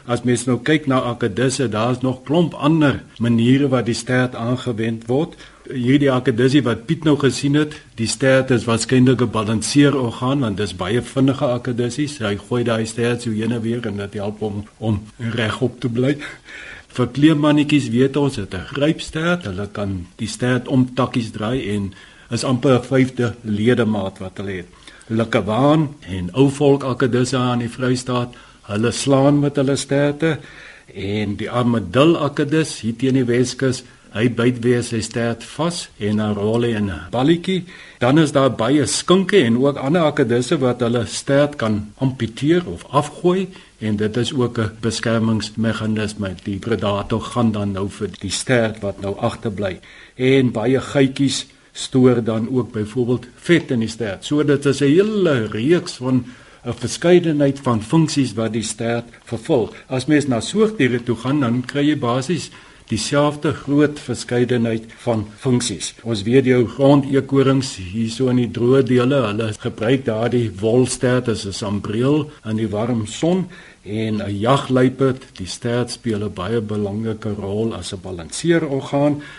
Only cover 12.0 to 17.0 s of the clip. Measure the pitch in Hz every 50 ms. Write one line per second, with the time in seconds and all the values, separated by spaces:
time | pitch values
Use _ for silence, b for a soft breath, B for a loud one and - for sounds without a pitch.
12 | 147 139 - - 120 101 104 98 - - 123 120 120 117 113 110 110 110 - -
13 | 117 120 120 117 - 117 107 107 110 110 120 117 107 117 117 123 117 110 101 101
14 | 101 98 - 104 98 107 104 - 107 107 101 104 101 - - _ 110 110 107 92
15 | - - - - 117 117 107 117 113 107 - - 127 123 - - - 123 113 120
16 | 127 135 147 143 B B B B B B B B B B B B B B - -